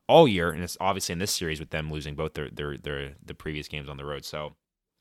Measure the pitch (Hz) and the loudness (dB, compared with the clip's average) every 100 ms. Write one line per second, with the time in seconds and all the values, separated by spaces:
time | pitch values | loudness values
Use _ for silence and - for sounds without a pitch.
0 | - 147 151 95 85 78 87 - 95 95 | 6 8 10 6 0 -2 -6 0 0 2
1 | - 87 95 - 82 78 78 78 78 76 | -2 -2 -2 0 -2 -4 -4 -4 -4 -6
2 | 73 73 78 - 71 - 73 67 73 71 | -6 -4 -4 -4 -8 -6 -6 -6 -6 -6
3 | 69 73 - 85 80 76 73 78 69 69 | -8 -12 -16 -10 -8 -6 -6 -8 -8 -10
4 | 71 71 - 76 73 - _ _ _ _ | -8 -8 -8 -8 -8 -12 _ _ _ _